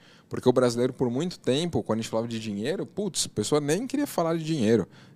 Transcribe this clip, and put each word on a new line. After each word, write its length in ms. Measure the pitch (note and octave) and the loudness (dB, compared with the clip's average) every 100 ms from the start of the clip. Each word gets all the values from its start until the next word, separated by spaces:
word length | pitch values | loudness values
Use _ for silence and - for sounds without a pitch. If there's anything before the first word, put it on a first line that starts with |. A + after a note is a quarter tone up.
| - - _ | -20 -20 _
Porque 180 | - B2+ | 0 4
o 60 | |
brasileiro, 400 | B2+ B2 A#2 B2+ | 6 4 2 -2
por 160 | B2+ B2 | 0 -2
muito 280 | B2 F3 - | -2 -4 -4
tempo, 460 | - C3 E3+ C3+ | 0 0 0 -2
quando 160 | - A2 | -2 -2
a 20 | |
gente 80 | A2 | -2
falava 180 | A2+ A#2 | -4 -4
de 120 | A2+ | -6
dinheiro, 460 | A2 G2+ A#2 F#3+ D3+ | -6 -4 -4 -4 -6
putz, 400 | - G3+ - - | -6 -6 -4 -4
a 40 | |
pessoa 300 | - G#2+ D3+ | -4 0 0
nem 240 | C#3+ E3+ B3+ | 2 0 -2
queria 220 | C#4 C#4+ | -2 -2
falar 280 | - E3 E3 | 0 0 0
de 60 | |
dinheiro, 440 | D#3 D#3+ G#2+ A#2 - - - | -2 0 4 4 2 -8 -20